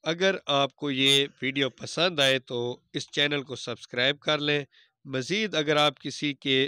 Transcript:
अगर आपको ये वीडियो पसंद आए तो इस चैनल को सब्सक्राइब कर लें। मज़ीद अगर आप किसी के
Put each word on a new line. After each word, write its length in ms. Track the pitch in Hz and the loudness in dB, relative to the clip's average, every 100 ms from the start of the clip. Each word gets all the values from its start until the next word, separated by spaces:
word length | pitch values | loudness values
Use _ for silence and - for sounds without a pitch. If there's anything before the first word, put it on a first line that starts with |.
अगर 360 | 156 170 190 185 - | -6 0 0 0 2
आपको 400 | 143 139 _ 147 | 2 2 _ -4
ये 360 | 131 135 139 139 _ | 2 4 4 2 _
वीडियो 280 | 131 135 135 | -4 0 -2
पसंद 480 | - - - 180 156 | -2 -8 0 0 2
आए 180 | 135 131 | 2 2
तो 180 | - 120 120 123 _ 143 | -2 -4 -4 -8 _ -10
इस 140 | - | -6
चैनल 300 | - 143 147 | -2 -2 -2
को 120 | 135 123 | -6 -10
सब्सक्राइब 600 | - 113 - 123 131 147 | -10 -12 -8 -2 0 0
कर 160 | - 151 | -2 -2
लें। 240 | 147 147 139 _ _ _ 135 | 0 -2 -4 _ _ _ -8
मज़ीद 500 | 135 123 202 214 156 | -6 -2 -2 -2 -2
अगर 220 | 151 151 | 0 2
आप 200 | 147 135 | 2 0
किसी 340 | 147 - 147 135 | -12 -6 -6 -4
के 160 | 143 131 | 0 2